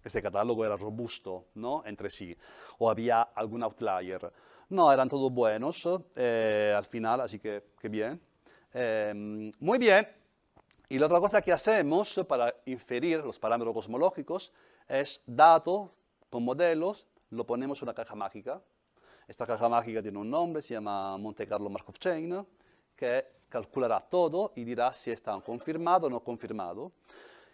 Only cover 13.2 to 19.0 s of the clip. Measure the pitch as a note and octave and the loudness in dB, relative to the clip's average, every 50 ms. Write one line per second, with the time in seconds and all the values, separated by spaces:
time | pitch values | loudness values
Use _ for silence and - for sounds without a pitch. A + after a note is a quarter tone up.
13.2 | D3 A#2+ G#2 - - A2 A#2 A#2+ A#2 A2+ A2 A2 G#2+ A2 A2+ C3 E3 F#3+ F#3 D#3+ | -4 -6 -8 -4 -2 0 0 0 0 -2 -4 -4 -6 -4 -2 0 0 0 0 -2
14.2 | C#3 - E3 F#3+ - - _ _ _ _ _ _ _ - C3+ C3+ C#3+ - - - | -8 -6 -8 -8 -8 -12 _ _ _ _ _ _ _ -6 -4 -4 -4 -4 -6 -12
15.2 | _ - A#2+ B2 D3+ E3 E3 D#3+ - - F#3 G#2 G#2 - _ _ _ _ _ _ | _ -2 6 8 10 10 10 8 6 2 -2 -2 -4 -8 _ _ _ _ _ _
16.2 | _ _ - A#2+ A#2+ B2 C3 C#3+ F3 E3+ E3 D#3 E3 F#3+ G#3+ - - _ _ _ | _ _ -6 -4 -2 -2 0 2 2 2 2 2 0 -2 -4 -6 -12 _ _ _
17.2 | _ - - A2+ A#2 - A#2+ A#2+ C3+ C#3 C#3 - C#3 A#2+ A2 - A2+ - A2 G#2 | _ -12 -8 -8 -6 -4 -4 -4 -4 -6 -6 -8 -8 -8 -8 -8 -10 -12 -10 -10
18.2 | G2 G2 - A2 F#2+ B2 C#3+ F#3+ _ _ _ _ _ _ _ _ | -10 -10 -10 -12 -12 -12 -12 -12 _ _ _ _ _ _ _ _